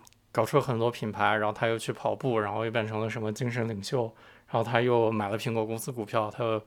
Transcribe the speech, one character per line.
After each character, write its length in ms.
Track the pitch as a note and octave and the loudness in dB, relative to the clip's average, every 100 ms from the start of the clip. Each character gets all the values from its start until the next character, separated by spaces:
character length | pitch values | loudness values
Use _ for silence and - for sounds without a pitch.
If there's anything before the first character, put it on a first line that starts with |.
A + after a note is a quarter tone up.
| - - _ | -14 -20 _
搞 140 | - A2 | 0 2
出 100 | D3 | 2
了 80 | |
很 140 | B2+ A#2 | 2 2
多 100 | A#2 | 0
品 220 | A2+ A2 | 0 -4
牌， 240 | G2+ G#2 G#2+ | 0 2 4
然 100 | G#2+ | 0
后 60 | |
他 160 | G#2 A#2 | 0 0
又 100 | A2+ | 0
去 140 | - | -4
跑 240 | A2 A2+ G#2 | -4 -2 -2
步， 240 | C#3 A2+ | 0 0
然 140 | G#2 | 0
后 100 | G#2+ | 0
又 80 | A2+ | -2
变 160 | A2+ G#2+ | 0 -2
成 140 | G#2+ | -2
了 80 | A2 | -2
什 120 | A2+ | -2
么 120 | G#2+ | -4
精 180 | G#2+ B2 | -2 -2
神 160 | A#2+ A2+ | -2 -2
领 160 | G#2 | -4
袖， 200 | F#2+ C3+ A2+ - - - - | -2 -2 -2 -6 -20 -20 -4
然 60 | |
后 100 | A#2+ | -2
他 160 | A2+ A#2 | 2 2
又 320 | B2 A#2+ A2+ | 4 4 4
买 160 | A2+ G2+ | 2 0
了 100 | A2 | -2
苹 160 | B2+ | -2
果 120 | A2+ A2 | -2 -2
公 120 | A2+ | -4
司 140 | C3 | -6
股 140 | B2 G#2 | -8 -4
票， 260 | A#2 G#2+ | -2 -2
他 140 | - A#2 | -2 -2
又 160 | A2 | -2